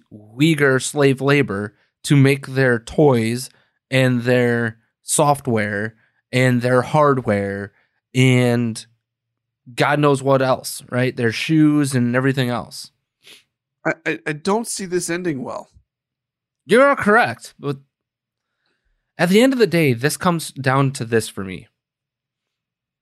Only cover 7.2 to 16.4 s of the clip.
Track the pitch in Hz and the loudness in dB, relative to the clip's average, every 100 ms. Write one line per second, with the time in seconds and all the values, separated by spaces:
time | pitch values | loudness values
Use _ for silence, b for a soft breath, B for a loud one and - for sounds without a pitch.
7.2 | 117 101 101 101 101 _ _ _ _ 127 | 0 -2 -2 -6 -10 _ _ _ _ 0
8.2 | 131 127 123 120 117 110 - _ _ _ | 2 4 2 0 -2 -6 -14 _ _ _
9.2 | _ _ _ _ - 117 139 147 147 135 | _ _ _ _ -12 -4 -2 2 2 2
10.2 | 135 135 131 131 - - - 123 127 - | 2 2 2 -2 -4 -14 -8 -4 -2 -2
11.2 | 117 107 - 160 151 147 143 131 120 127 | -2 -2 0 2 4 2 0 -2 0 0
12.2 | 135 135 123 117 - - - _ _ _ | 0 0 -2 -4 -8 -16 -20 _ _ _
13.2 | b b b _ _ _ 160 - 160 156 | b b b _ _ _ -8 -6 -6 -6
14.2 | - 151 190 214 233 - 185 180 170 170 | -8 -6 -4 -4 -4 -10 -6 -6 -6 -6
15.2 | 180 135 117 - - _ _ _ _ _ | -6 -6 -8 -12 -16 _ _ _ _ _
16.2 | _ _ | _ _